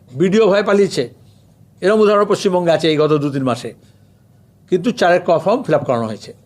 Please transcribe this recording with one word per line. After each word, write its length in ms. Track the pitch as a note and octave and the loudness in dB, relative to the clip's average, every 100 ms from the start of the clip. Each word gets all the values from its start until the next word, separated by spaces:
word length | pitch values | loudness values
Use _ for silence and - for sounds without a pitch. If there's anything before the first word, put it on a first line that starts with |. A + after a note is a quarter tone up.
| - | -12
বিডিও 340 | B2+ F#3 A3 G#3 | -2 0 2 2
ভয়ে 160 | G3+ G#3+ | 2 2
পালিয়েছে। 340 | G3+ F#3+ D3 A#2 - - _ _ _ _ _ | 2 0 -2 -6 -10 -20 _ _ _ _ _
এরম 180 | F3+ A3 | 0 2
উদাহরণ 240 | G#3 G#3 | 2 2
পশ্চিমবঙ্গে 480 | G#3 G3+ G3 F3+ E3+ D#3 | 0 0 0 0 0 2
আছে 100 | E3 | 2
এই 80 | D3+ | 2
গত 160 | D3+ | 2
দু 160 | D3+ C#3+ | 0 -2
তিন 140 | C#3 | -4
মাসে। 260 | C3 A2+ A2+ - _ _ _ _ _ _ _ _ - | -4 -4 -8 -16 _ _ _ _ _ _ _ _ -4
কিন্তু 180 | F3+ A3 | -4 -2
চারের 320 | - F3+ F3+ F3+ | 0 2 2 0
ক 40 | D#3 | -2
ফর্ম 200 | F#3 C4 | 0 -2
ফিল 120 | - | -2
আপ 100 | C#3+ | -2
করানো 220 | B2+ A#2 A2 | -2 -4 -4
হয়েছে। 240 | G2+ - - | -10 -16 -20